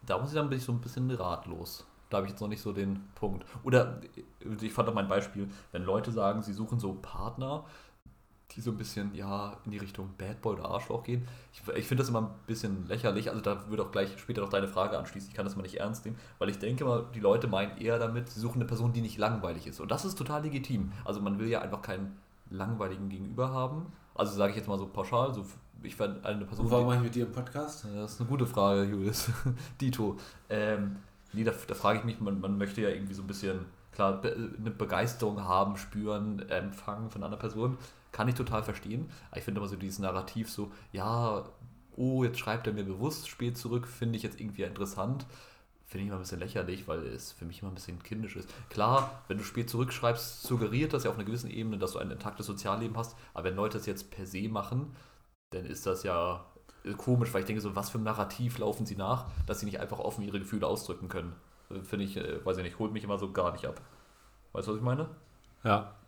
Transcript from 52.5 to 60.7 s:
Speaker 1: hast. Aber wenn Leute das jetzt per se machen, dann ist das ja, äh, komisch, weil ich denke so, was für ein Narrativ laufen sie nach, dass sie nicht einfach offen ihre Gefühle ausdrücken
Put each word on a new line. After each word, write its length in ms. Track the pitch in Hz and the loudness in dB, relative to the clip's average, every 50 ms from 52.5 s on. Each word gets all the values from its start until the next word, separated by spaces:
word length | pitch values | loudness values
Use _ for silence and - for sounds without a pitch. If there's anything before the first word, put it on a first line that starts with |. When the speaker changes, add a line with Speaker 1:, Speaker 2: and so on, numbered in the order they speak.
| 101 98 - 104 98 107 117 113 110 | -6 -4 0 0 0 2 0 -2 -2
Speaker 1:
hast. 200 | 110 117 120 - - - - - | -2 -4 -4 -6 -14 -18 -12 -10
Aber 100 | - 87 | -2 -2
wenn 120 | 92 92 | 0 2
Leute 220 | 95 104 107 104 107 | 2 0 0 0 -2
das 80 | 95 | -2
jetzt 240 | 107 95 98 - - | -2 -4 -4 -6 -12
per 140 | - - 98 | -10 -10 -10
se 220 | 90 - 92 104 110 | -6 -4 -2 -2 0
machen, 460 | 110 104 98 - 120 127 147 156 - - - - - - _ _ _ _ _ _ | 0 -2 -2 0 -2 -2 -2 -2 -8 -14 -18 -20 -20 -20 _ _ _ _ _ _
dann 120 | - 92 90 | -6 -6 -6
ist 220 | - 76 - - | -6 -8 -4 0
das 180 | 98 92 92 - | 0 0 0 0
ja, 400 | 98 90 85 85 90 87 82 - - - - - - - - - | 2 2 4 2 2 0 -2 -6 -12 -20 -20 -20 -20 -20 -10 -6
äh, 80 | - | -6
komisch, 420 | 101 - - 127 123 123 117 113 - | -6 -2 2 4 4 6 4 2 2
weil 60 | 98 | 0
ich 60 | 98 | 0
denke 140 | 101 107 107 | 0 -2 -2
so, 140 | 104 104 92 | -2 -2 -2
was 160 | 101 101 - | -2 -2 -2
für 80 | - 117 | -2 -2
ein 60 | 110 | 0
Narrativ 540 | 110 107 110 101 98 - - 123 120 123 - | 0 2 0 0 -2 0 -2 -2 -2 0 0
laufen 280 | 110 104 107 - 110 | 0 0 2 0 -2
sie 80 | 98 98 | -4 -2
nach, 320 | 98 95 98 123 123 123 - - - - | -2 0 0 0 0 0 -4 -2 -2 0
dass 120 | - 107 - | 0 0 -2
sie 80 | - | -2
nicht 140 | 104 - - | -4 -2 -4
einfach 180 | - - - - | -4 -4 -4 -2
offen 240 | - - - - | -2 -2 -2 -2
ihre 160 | 101 - - 98 | -4 -2 -2 -4
Gefühle 300 | 98 - - 104 92 | -2 -2 0 2 2
ausdrücken 400 | 71 | 2